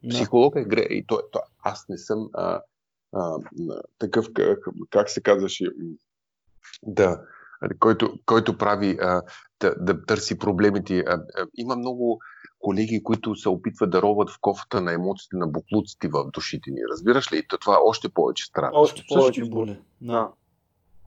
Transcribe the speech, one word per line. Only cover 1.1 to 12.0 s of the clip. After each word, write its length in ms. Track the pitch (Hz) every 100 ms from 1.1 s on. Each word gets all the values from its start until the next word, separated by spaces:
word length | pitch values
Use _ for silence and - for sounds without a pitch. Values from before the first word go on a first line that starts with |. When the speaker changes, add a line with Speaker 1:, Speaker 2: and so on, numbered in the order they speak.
| 110 -
Speaker 2:
той, 100 | - - _
аз 220 | 104 98 -
не 80 | 92
съм, 320 | - 107 107
а, 280 | 87 90 87 - _ _ _ _
а, 60 | 98 85 80 - -
м, 160 | 82 53 - _
такъв, 300 | 104 117 110
к-, 220 | 113 92 - - - -
как 200 | 104 104
се 120 | -
казваше, 440 | 104 101 95 - 87
м, 40 | - 85 78 _ _ _ _ _ _ - -
да, 380 | - 98 95 85 - - - - 101 98
който, 340 | 113 110 113 - -
който 320 | 110 110 101
прави, 400 | 104 104 101 90
а, 200 | 92 90 87 - - _
да, 140 | 98 80
да 260 | 87 90 -
търси 320 | 104 - 90
проблемите. 600 | 104 92 104 98 95 92
А, 120 | 87
а, 340 | 87 76 - 92 -
има 200 | 117 123
много 440 | 123 123